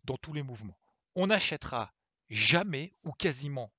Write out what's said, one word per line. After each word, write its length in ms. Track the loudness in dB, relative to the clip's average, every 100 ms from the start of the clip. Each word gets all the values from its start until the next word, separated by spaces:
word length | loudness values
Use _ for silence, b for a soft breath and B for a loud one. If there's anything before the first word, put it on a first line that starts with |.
| -6
dans 120 | -6
tous 160 | -6
les 80 | -6
mouvements. 380 | -6 -10 -12 -16 _ _ _
On 140 | 0 4
n'achètera 640 | 4 2 -2 -4 -4 -4 _ _ _ _
jamais 640 | 2 6 6 4 -4 -6 _
ou 80 | -12
quasiment 600 | -2 0 0 -4 -6 -8